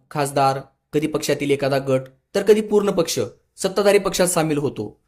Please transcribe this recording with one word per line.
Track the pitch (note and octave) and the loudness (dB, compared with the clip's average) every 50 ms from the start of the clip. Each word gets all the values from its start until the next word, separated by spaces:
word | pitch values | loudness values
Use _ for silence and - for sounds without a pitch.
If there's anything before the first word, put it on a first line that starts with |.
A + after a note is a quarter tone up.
| _ _ | _ _
खासदार, | - D3+ C#3+ C#3 C#3 C#3+ C#3 C3+ C3+ C#3 - _ _ _ _ _ | -4 -4 -4 -2 0 2 2 2 0 -2 -8 _ _ _ _ _
कधी | - D3+ D3+ | -2 -2 -2
पक्षातील | D3+ - D3 - - C#3+ D3 D3 C#3 | 0 -4 -4 -2 -2 -2 -2 0 -2
एखादा | C#3 C3+ C#3+ C3+ C#3 C3+ | 0 0 0 -2 -2 -2
गट, | C#3 C#3 C3 C3 C3 - _ _ _ _ - | 0 0 -2 -2 -2 -8 _ _ _ _ -4
तर | G3 | 0
कधी | G3 G#3 G#3+ G#3+ | 4 4 4 4
पूर्ण | G#3+ G#3 G#3 G#3 G3 G3+ | 4 2 0 2 2 2
पक्ष | F#3+ G3 - - - B2+ G#2+ - - _ _ _ _ | 0 0 -2 -2 -2 -4 -6 -6 -10 _ _ _ _
सत्ताधारी | - - F#3+ F#3 G#3+ G3+ G3+ G3+ G3+ | -6 -6 -4 -2 2 4 4 4 4
पक्षात | G3 G3 F3 - F#3 | 2 0 0 0 0
सामील | E3+ - E3+ D#3 D#3 D3+ C#3+ | 0 0 0 0 0 -2 -2
होतो. | C#3+ B2+ - - G#2+ G2+ - _ _ | -2 -4 -6 -6 -10 -10 -12 _ _